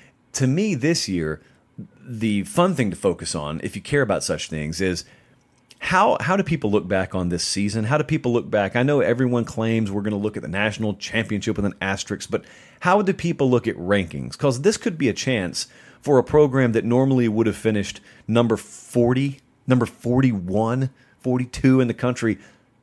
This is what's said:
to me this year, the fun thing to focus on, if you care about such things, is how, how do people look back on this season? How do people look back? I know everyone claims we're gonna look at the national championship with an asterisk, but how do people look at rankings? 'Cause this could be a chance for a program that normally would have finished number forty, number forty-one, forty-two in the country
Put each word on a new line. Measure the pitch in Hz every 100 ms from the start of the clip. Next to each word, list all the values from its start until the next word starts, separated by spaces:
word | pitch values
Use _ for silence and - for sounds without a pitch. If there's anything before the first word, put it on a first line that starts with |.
| _ _ _
to | - 131
me | 156 214
this | 139 147 175 -
year, | 87 78 78 _ _ _ - - _
the | 131 113 110 104
fun | 92 170 185
thing | 156 107
to | 85
focus | 98 85 -
on, | 80 73 78
if | - 101
you |
care | - 147
about | 113 85
such | - 78 -
things, | 78 76 80
is | 95 85 - - _ _ _ _ _ -
how, | - 185 220 -
how | 127 190
do |
people | 185 156 107
look | 107 90
back | 95 92
on | 92 87
this | 87
season? | - 98 101 110
How | 110 151
do |
people | 147 160 127
look | 117 -
back? | 104 95
I | 120
know | 135 147
everyone | 95 120 127 120
claims | 110 - 113 113 104
we're | 101
gonna | 104 104
look | 104 101
at |
the | 78
national | 95 107 98 107
championship | 95 - 113 104 104 113 104
with | 98
an | -
asterisk, | 98 98 - 98 -
but | 110 - - - -
how | 180 202
do | 196
people | - 170 139 135
look | 123 110
at | -
rankings? | 90 101 82 71 62 -
'Cause | 143 123
this | 185 -
could | 226 160
be | 135
a |
chance | 92 131 117 87 - - - - -
for | 143 131
a |
program | - 151 147 131 123
that | 110
normally | 110 123 135 127 117
would | 107 110
have | -
finished | 113 104 98 - - - -
number | 117 117 107
forty, | - - - 123 120 127 139 135 _ _ -
number | 127 113
forty-one, | - 117 127 131 101 87 101 113 127 131 _ _ _
forty-two | 127 127 127 - 135 131
in | 120
the |
country | 110 123 117 113 95 - _ _ _